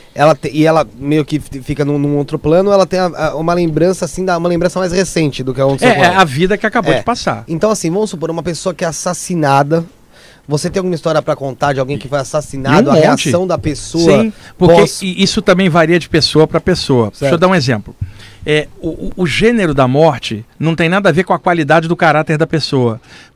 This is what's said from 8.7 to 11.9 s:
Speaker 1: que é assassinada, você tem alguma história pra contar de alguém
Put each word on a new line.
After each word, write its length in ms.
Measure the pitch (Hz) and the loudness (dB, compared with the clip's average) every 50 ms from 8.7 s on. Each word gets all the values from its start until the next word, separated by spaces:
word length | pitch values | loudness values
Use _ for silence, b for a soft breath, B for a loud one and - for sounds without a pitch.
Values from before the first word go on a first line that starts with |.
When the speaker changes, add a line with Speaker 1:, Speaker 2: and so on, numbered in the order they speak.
| 170 | -6
Speaker 1:
que 100 | - 180 | -4 -4
é 40 | 165 | -6
assassinada, 960 | 143 - - 185 175 - - - 180 165 151 139 135 139 139 143 160 170 165 170 - _ _ b b b b b b b b | -6 -4 -6 -6 -6 -6 -6 -6 -2 0 2 2 4 2 2 2 0 -2 -2 -6 -14 _ _ b b b b b b b b
você 240 | - 147 147 - 175 | -6 -4 -4 -4 -4
tem 100 | - 196 | -4 -4
alguma 140 | 185 185 180 | -2 -2 -4
história 260 | 147 - 165 156 151 | -4 -2 0 0 0
pra 160 | 123 165 147 | 0 -2 -4
contar 380 | - 143 135 127 - 147 143 143 | -4 -4 -8 -6 -2 -2 -2 0
de 60 | 131 | -2
alguém 180 | 131 127 | -2 -4